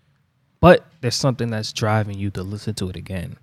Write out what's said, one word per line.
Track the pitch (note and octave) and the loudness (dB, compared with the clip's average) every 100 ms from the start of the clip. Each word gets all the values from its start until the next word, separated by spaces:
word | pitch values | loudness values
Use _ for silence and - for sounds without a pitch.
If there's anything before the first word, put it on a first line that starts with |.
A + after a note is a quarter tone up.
| _ _ _ _ _ _ | _ _ _ _ _ _
But | E3+ F3+ - _ | 6 6 4 _
there's | A#2 - | -6 0
something | C#3 A#2 A#2 | 0 0 -4
that's | A2 G#2+ | -4 -6
driving | - A2 A2 G#2 G2 | -2 0 2 0 -4
you | G2 | -6
to | G2 | -4
listen | F#2 G#2 - G#2 | -8 -8 -8 -6
to | F#2 | -6
it | F2+ | -8
again. | - F#2 E2+ - | -8 -8 -8 -14